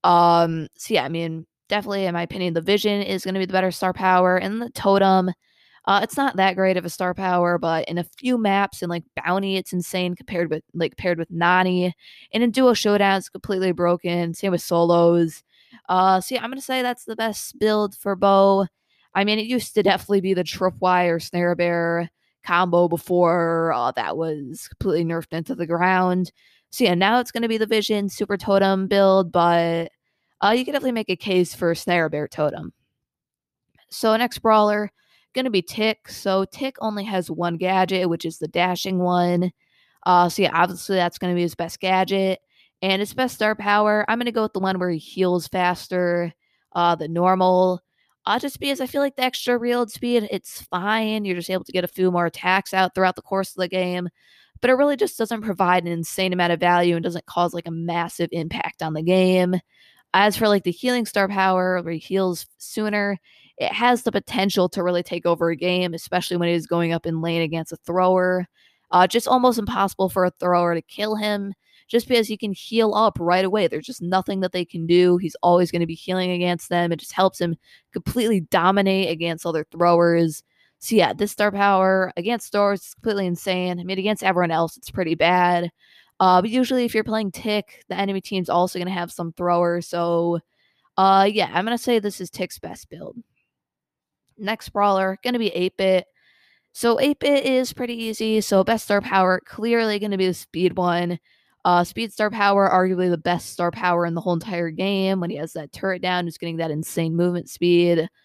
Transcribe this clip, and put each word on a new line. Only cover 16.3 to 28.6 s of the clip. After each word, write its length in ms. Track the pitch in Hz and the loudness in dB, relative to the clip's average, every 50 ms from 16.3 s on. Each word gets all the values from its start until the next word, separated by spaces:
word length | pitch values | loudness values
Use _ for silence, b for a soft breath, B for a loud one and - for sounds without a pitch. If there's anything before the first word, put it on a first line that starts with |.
| 262 | -6
yeah, 80 | 233 226 | -6 -6
I'm 80 | 233 | -8
gonna 100 | 269 269 | -10 -10
say 220 | - - 262 262 247 | -6 -4 -2 -2 -2
that's 220 | 247 240 - - | -2 -4 -6 -10
the 100 | 226 220 | -12 -6
best 420 | - 220 220 196 - - - - | -4 -4 -4 -4 -6 -10 -14 -4
build 380 | - 208 214 214 214 208 196 - | 0 2 2 2 2 0 -2 -4
for 200 | - - 202 190 | -6 -6 -6 -2
Bo. 520 | 185 202 196 196 196 196 196 196 196 196 - - _ _ _ _ _ _ _ - | 2 4 6 6 6 6 6 6 4 2 -2 -6 _ _ _ _ _ _ _ -4
I 80 | 196 202 | -2 0
mean, 160 | 208 214 220 | 0 0 -2
it 80 | 214 | -2
used 260 | 226 254 233 - - - | -2 -2 -4 -4 0 0
to 80 | 214 | 2
definitely 400 | 196 196 180 - - - 208 196 | 2 4 2 0 0 0 0 0
be 140 | 180 190 185 | 2 0 0
the 80 | 180 170 | 0 -2
Tripwire 760 | - - - 185 185 - - 185 185 180 180 180 175 165 165 | -4 -4 -2 -2 -2 -2 0 0 2 2 2 2 2 0 -2
Snare 360 | - - - 175 175 175 175 | -4 -6 -4 -2 0 0 0
Bear 560 | 170 175 175 170 170 170 170 170 170 170 - - _ _ _ _ _ _ | 0 0 0 0 0 -2 -2 -2 -2 -4 -6 -12 _ _ _ _ _ _
combo 440 | - 175 175 185 175 170 175 175 165 | 0 0 2 2 2 4 2 4 2
before, 800 | 170 165 - - 180 175 175 165 175 170 170 165 165 165 165 165 135 | 0 -4 -2 0 2 2 4 4 2 2 0 0 0 0 0 -2 -2
uh, 160 | 120 120 131 | 0 -2 -2
that 260 | - 123 104 76 - | -2 -4 -6 -6 -6
was 500 | 156 165 160 151 147 143 123 165 - - | -6 -6 -6 -6 -8 -10 -12 -14 -16 -16
completely 380 | - - - - 190 156 170 170 | -20 -12 -6 -4 -2 -2 0 -2
nerfed 260 | 165 165 165 160 - | -2 -4 -6 -6 -6
into 240 | 160 165 160 - 269 | -8 -8 -8 -8 -6
the 100 | - 170 | -6 -4
ground. 640 | 160 170 170 180 185 185 185 185 180 180 185 180 - b b b b b b b b | -2 0 2 2 2 4 2 2 2 2 0 0 -2 b b b b b b b b
So 120 | - - 247 | -2 0 2
yeah, 100 | 180 180 | 2 4
now 280 | 175 190 208 233 247 | 2 2 2 2 2
it's 100 | 240 - | 0 -2
gonna 160 | - 233 233 | -4 -4 -2
be 100 | 226 226 | -2 0
the 80 | 214 220 | -2 0
Vision 440 | 214 220 214 208 - 214 202 202 190 | 0 0 0 0 0 -2 -2 -2 -4
Super 260 | - - 208 - 202 | -4 -6 -4 -4 -4
Totem 520 | 180 - 208 196 196 | -4 0 2 4 4